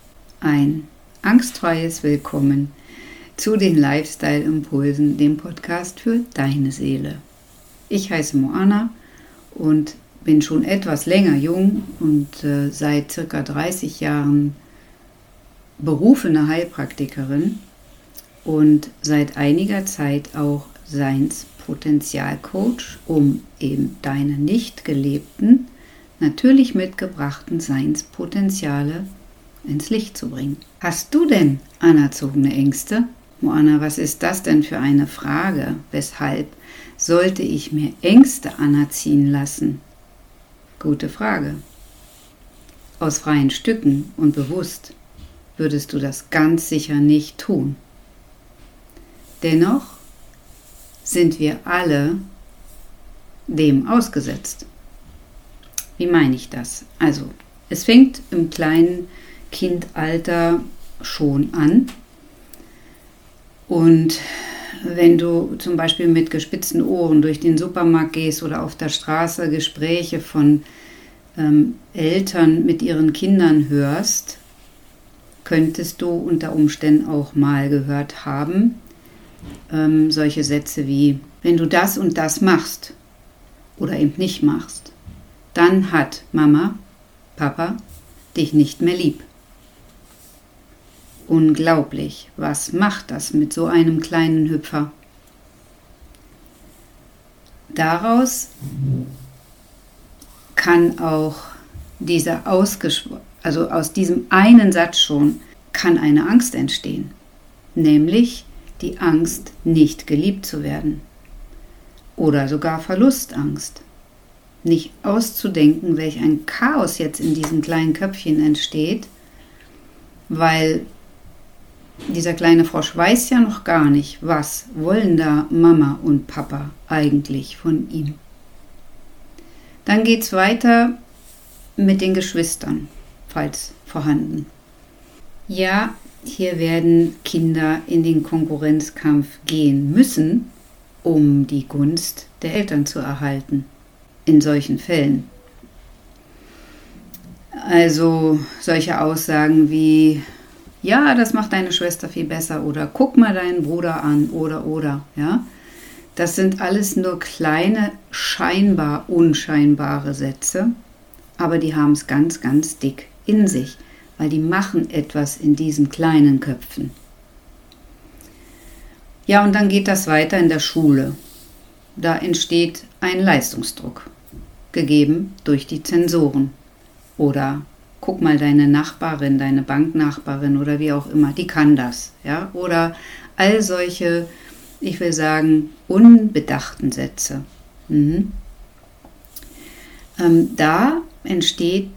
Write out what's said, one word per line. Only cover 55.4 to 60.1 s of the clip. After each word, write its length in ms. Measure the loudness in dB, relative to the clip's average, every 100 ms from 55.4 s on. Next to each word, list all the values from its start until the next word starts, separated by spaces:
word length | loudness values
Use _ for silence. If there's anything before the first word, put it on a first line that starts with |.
| -20 -20 -16 -16 -14 -6
Wie 80 | 0
meine 300 | 2 2 0
ich 140 | -6
das? 340 | -14 -12 -14 -14 -2
Also, 240 | -2 -2 -8 -18 -20 -20 -12
es 160 | -8
fängt 360 | 6 8 6 2 -6
im 200 | -4 -4
kleinen 580 | -2 0 4 2 0 -10 -16 -20 -20 -16
Kindalter 1120 | -6 -4 -4 -8 -6 -4